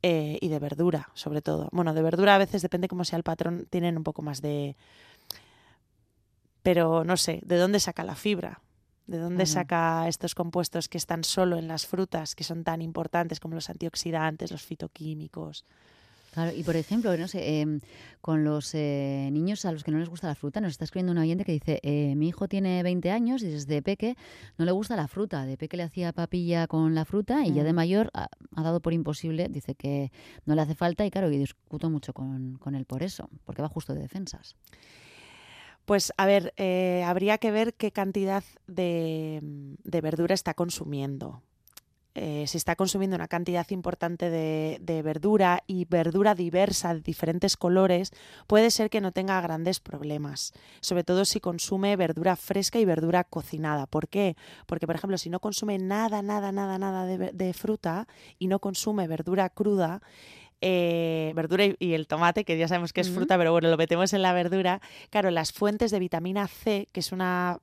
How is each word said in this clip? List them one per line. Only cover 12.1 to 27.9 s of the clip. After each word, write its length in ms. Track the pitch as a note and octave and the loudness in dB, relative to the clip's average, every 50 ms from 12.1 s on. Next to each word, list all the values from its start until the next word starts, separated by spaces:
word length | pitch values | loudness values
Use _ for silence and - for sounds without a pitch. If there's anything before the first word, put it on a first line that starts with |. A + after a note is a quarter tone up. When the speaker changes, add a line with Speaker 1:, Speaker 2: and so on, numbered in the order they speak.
| - E3 D#3 - - | -2 -6 -6 -6 -8
Speaker 1:
que 100 | - D3+ | -8 -8
son 180 | - E3 E3+ | -6 -6 -4
tan 200 | E3 E3 E3 E3 | -4 -4 -4 -4
importantes 580 | E3 E3 E3 E3+ E3 - - E3+ E3+ E3 E3 - | -6 -6 -6 -6 -6 -2 0 -2 0 -2 -4 -8
como 140 | - E3 E3 | -8 -8 -8
los 140 | E3 - - | -8 -8 -10
antioxidantes, 800 | - - E3+ E3 - - - E3+ E3 D#3+ D#3 D#3+ D#3 D#3+ E3+ E3 | -10 -8 -8 -6 -6 -6 -6 -2 -2 0 0 -2 -2 -4 -8 -10
los 100 | F3 D3 | -10 -12
fitoquímicos? 1000 | - - E3 - E3 D#3 _ - D#3 D#3 D#3 D3+ D#3 D#3 - D#3+ D#3+ D#3 D3+ - _ _ _ _ _ _ _ _ _ _ _ _ _ _ | -12 -12 -12 -10 -10 -12 _ -10 -10 -8 -8 -8 -10 -12 -12 -12 -12 -12 -12 -16 _ _ _ _ _ _ _ _ _ _ _ _ _ _
Speaker 2:
Claro, 180 | - D#3+ E3 E3 E3 | -4 -2 -2 -2 -2
y 60 | - | -4
por 140 | E3+ E3+ E3 | -4 -2 -2
ejemplo, 380 | E3 D#3 - G3+ A#3 A3+ G#3+ F3+ D#3+ | -2 -2 0 -2 0 2 2 0 0
no 100 | E3+ F3+ | -2 -4
sé, 320 | - F#3 - C#3 D3+ D3+ | -6 -6 -2 0 0 0
em, 200 | D3+ D3+ D3+ D3 - - - - - - - _ | 0 0 -2 -4 -8 -12 -20 -20 -20 -20 -20 _
con 200 | - - D#3+ D#3 | -4 0 2 2
los, 320 | D3+ D3+ D3+ D3+ C#3 - - | 2 2 0 -2 -4 -4 -4
eh, 540 | D#3 D3+ D3 C#3+ C#3 C#3 C#3 C#3 C#3 C3+ C#3 | -2 -2 0 -2 -2 -2 -2 -2 -2 -2 -2
niños 340 | C#3+ D3+ E3 F#3 G#3+ - - | -2 0 0 -2 -2 -2 -4
a 60 | F#3+ | -4
los 120 | E3 D3+ C#3+ | -4 -4 -4
que 60 | - | -2
no 80 | D3+ D#3 | -2 -2
les 100 | E3+ E3+ | -2 -4
gusta 200 | E3+ E3 - E3 | -8 -8 -6 -6
la 60 | C#3+ | -6
fruta, 280 | - - D3 - G#3+ | -4 -6 -6 -4 -2
nos 80 | G#3+ F3+ | -4 -4
está 140 | C#3+ - D#3+ | -4 -6 -8
escribiendo 280 | - - F#3 F3+ F3+ | -6 -4 -2 -2 0
un 60 | F3 E3+ | 2 2
oyente 260 | D#3+ D#3+ E3+ F#3 G3+ | 2 2 2 0 0
que 80 | - | -2
dice, 260 | E3 D3 - - D3+ - | -2 -2 0 -2 -2 -2
eh, 320 | - C#3+ D3 D3 D3 C#3+ C#3 | 0 0 0 2 2 2 2
"Mi 120 | D3 D3+ E3+ | 2 0 0
hijo 200 | E3+ - G3 F#3 | 0 -2 -4 -2
tiene 340 | G3+ G3 G3 F#3 F3+ F3+ | 0 0 0 2 2 2
veinte 280 | F3 F3+ F3+ F3+ E3+ F3 | 2 0 0 0 0 0
años 320 | G3 A#3 A#3+ A#3 C4 C4 | 0 2 0 0 0 -2
y 60 | A3 F3+ | -2 -4
desde 340 | D3+ D3 C#3+ C3+ D3+ D3 | -4 -4 -2 -2 -2 0
peque 340 | C#3 - G3 - G#3+ A3+ B3+ - - - - - - - - | 0 0 -2 0 -2 -4 -4 -6 -12 -20 -20 -20 -20 -18 -4
no 80 | - E3 | -2 2
le 80 | F3 | 2
gusta 240 | F#3 G3 G#3+ - A#3+ | 2 0 0 -2 -2
la 120 | G3 D3+ C3+ | -4 -4 -4
fruta. 360 | - F#3+ G#3 G3+ - C#3+ C3+ | -4 -4 -4 -4 -4 -6 -4
De 140 | C3 C3+ - | -6 -6 -8
peque 180 | D#3 D#3 - | -8 -8 -6
le 60 | F3 | -6
hacía 280 | E3+ E3 - F#3 F3 E3+ E3 | -6 -6 -4 -4 -4 -4 -2
papilla 540 | - E3+ - - F3+ F3 E3+ E3+ E3+ E3 - | -4 -4 -2 -2 -2 0 2 2 2 2 2
con 260 | - D#3+ D#3+ D#3+ D#3+ | 2 4 4 4 4
la 100 | D#3+ D#3 | 2 0
fruta 400 | - - G#3 G3+ - B3 D4 C#4+ | 0 0 -2 0 2 2 2 2
y 80 | E3+ | 4
ya 120 | C#3 D3 D3 | 4 4 4
de 100 | D#3+ E3 | 4 4
Speaker 1:
Mm. 20 | |
Speaker 2:
mayor 340 | F3 E3 F3 | 2 2 4